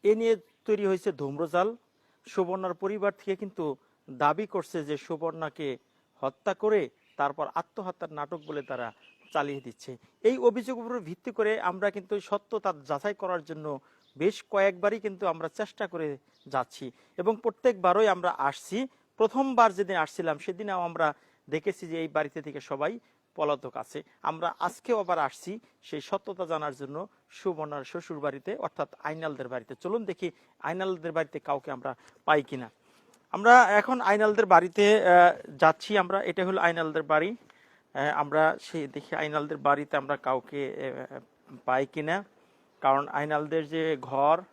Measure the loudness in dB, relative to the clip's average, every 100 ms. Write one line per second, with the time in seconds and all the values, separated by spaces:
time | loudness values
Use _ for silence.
0 | 4 4 4 0 _ _ -2 0 2 0
1 | -2 -4 -6 -4 -2 0 0 -2 _ _
2 | _ _ -8 -4 -2 -2 -4 -4 -6 -2
3 | -2 -4 -6 -6 -6 -6 -6 -6 _ _
4 | -20 0 2 2 -2 -6 -4 -6 -4 -6
5 | -6 -6 -6 -6 -10 -6 -6 -6 _ _
6 | _ _ -6 -4 -6 -2 2 2 0 _
7 | _ -2 -2 -2 -4 -4 -6 -10 -10 -10
8 | -12 -10 -10 -10 -8 -10 -8 -8 -8 -12
9 | _ _ _ -4 -2 -6 -12 -18 -18 -18
10 | _ _ 0 4 2 2 -6 -10 -8 -8
11 | -8 -12 -10 -2 0 0 -4 -2 -4 -4
12 | -8 -8 -4 -6 _ -4 -4 -6 -6 -4
13 | -4 -6 -6 -6 -6 -10 -8 -10 _ _
14 | _ -2 -2 -2 -4 2 2 2 -2 -2
15 | -6 -4 -4 -4 -6 -6 -8 -6 -8 -6
16 | -6 -8 _ _ -6 -4 -4 -8 -14 _
17 | _ -2 -2 0 -2 2 0 4 4 6
18 | 4 4 0 0 -2 -2 -6 -6 -6 _
19 | _ _ 0 2 0 6 4 4 -2 0
20 | -2 -2 -4 -4 -6 -8 -6 -4 -4 0
21 | 0 0 _ _ -6 -4 -4 -6 -8 -6
22 | -4 -2 -2 -6 -12 -14 -10 -4 -4 -4
23 | _ _ _ -4 -2 -2 -4 -12 -10 -12
24 | -14 _ -8 -4 -6 -4 -6 -6 -2 -2
25 | 0 0 -2 -4 -12 -12 _ _ -12 -12
26 | -6 -8 -6 -10 -6 -4 -6 -8 -12 -12
27 | -12 _ _ -8 -6 -4 -6 -8 -8 -12
28 | -10 -6 -6 -6 -10 -6 -8 -6 -8 -6
29 | -10 -6 -8 -8 -8 -8 -10 -12 -4 -4
30 | -4 -8 -8 _ _ _ -8 -4 -4 -4
31 | -4 -4 -4 -6 -4 -6 -4 -8 -8 -10
32 | -16 _ 2 2 2 -10 -12 _ _ _
33 | _ _ _ 0 10 10 10 6 4 0
34 | 2 4 4 4 8 8 6 4 6 6
35 | 8 10 10 6 -10 4 4 4 0 0
36 | 0 -2 -2 -2 -2 2 0 0 -2 -2
37 | 2 2 2 -6 _ _ _ _ _ -4
38 | -2 -2 0 4 4 2 -8 -8 -8 -10
39 | -8 -6 -2 -4 -4 -2 2 2 0 -4
40 | -2 -6 -2 -4 -4 -8 -8 -8 -10 -10
41 | -12 -16 _ _ _ -10 -2 0 0 -4
42 | -4 -4 -6 _ _ _ _ _ 2 2
43 | 0 -4 -2 -2 0 -4 -2 -4 -2 -2
44 | -4 2 4 4 0